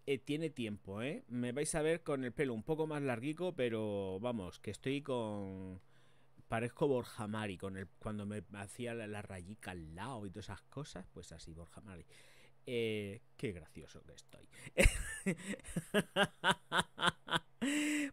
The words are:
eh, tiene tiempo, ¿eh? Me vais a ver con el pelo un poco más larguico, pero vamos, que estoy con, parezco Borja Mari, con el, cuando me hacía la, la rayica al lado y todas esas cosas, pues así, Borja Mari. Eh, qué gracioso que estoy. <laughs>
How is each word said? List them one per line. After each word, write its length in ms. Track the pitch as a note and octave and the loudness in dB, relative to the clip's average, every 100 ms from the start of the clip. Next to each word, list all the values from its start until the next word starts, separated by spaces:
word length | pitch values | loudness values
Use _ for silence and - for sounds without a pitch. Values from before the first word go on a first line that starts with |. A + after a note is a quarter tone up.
| - | 0
eh, 100 | C#3 | 0
tiene 320 | - D3 D#3+ | 2 0 0
tiempo, 540 | C#3 A2 G#2 - G2+ | 0 -2 -2 -6 -4
¿eh? 200 | B2+ A3 - | -2 -4 -4
Me 240 | B2 B2 | -2 0
vais 240 | B2 D#3 D#3+ | 0 0 2
a 80 | |
ver 180 | D#3 E3 | 4 2
con 220 | - C#3 | 2 0
el 100 | B2+ | 0
pelo 220 | C3+ C#3 A2 | 0 0 0
un 80 | |
poco 240 | C3 D#3 D#3+ | 0 0 2
más 160 | D3 | 2
larguico, 520 | C#3 A2+ C#3 D#3 F3+ E3+ | 2 0 -2 -2 -2 2
pero 640 | B2 A2 G#2+ G2+ F#2+ F#2+ | 2 4 2 2 0 0
vamos, 400 | A#2+ A#2 F2 - | 0 0 -4 -6
que 120 | - | -8
estoy 320 | G2 C3 C#3 | -4 -2 -2
con, 760 | C#3 B2 A2 G#2 G2 F#2+ F#2+ F#2+ - - - - - - - | 0 0 0 -2 -4 -6 -8 -10 -14 -20 -20 -20 -20 -16 -2
parezco 400 | A2+ A#2+ - D3+ | 0 0 2 4
Borja 400 | B2+ - - G#2+ | 4 0 -4 -2
Mari, 300 | A2 G#2+ F2+ | -2 -2 -2
con 180 | G2 F#2+ | -4 -4
el, 100 | G2 - | -8 -6
cuando 260 | A2 G#2 G2+ | -6 -4 -2
me 180 | G#2 E2+ | -4 -6
hacía 400 | G2+ G2+ - A#2+ | -8 -8 -6 -4
la, 140 | A#2 G#2+ | -4 -4
la 140 | G#2 | -6
rayica 500 | G2 F#2+ F2 G#2+ G2+ | -6 -8 -8 -10 -8
al 240 | F#2 D#2 E2 | -8 -8 -6
lado 300 | A#2 A#2+ G2+ | -6 -4 -6
y 40 | |
todas 160 | F#2+ G2 | -8 -8
esas 160 | G2 | -10
cosas, 420 | - C3 D3+ F2+ - | -10 -10 -8 -10 -12
pues 180 | F#2+ E2+ | -14 -14
así, 220 | D#2+ - | -14 -12
Borja 260 | D#2+ E2+ - | -12 -14 -14
Mari. 240 | G#2 F2 - - - - - - - | -14 -14 -16 -20 -20 -20 -20 -14 -2
Eh, 560 | A#2+ A2+ G#2+ G2+ G#2+ - - | 2 2 2 -2 -6 -12 -4
qué 140 | B2 | -4
gracioso 500 | E2+ D#2 E2+ C#2 - | -4 -10 -14 -14 -16
que 100 | - | -18
estoy. 340 | - - - - - - - | -20 -20 -20 -20 -16 -2 8
<laughs> 2750 | - - - - G3 E3 F#3+ - - F3 - G#3 - - G3+ - F#3 F3+ - E3+ - - F3 - - D#3+ - - C4 D4 D4 D4+ C#4+ | 8 8 -4 -2 -2 -2 -2 -6 -2 -4 4 4 4 4 4 4 4 4 4 2 2 4 2 2 0 0 0 -2 2 2 2 2 0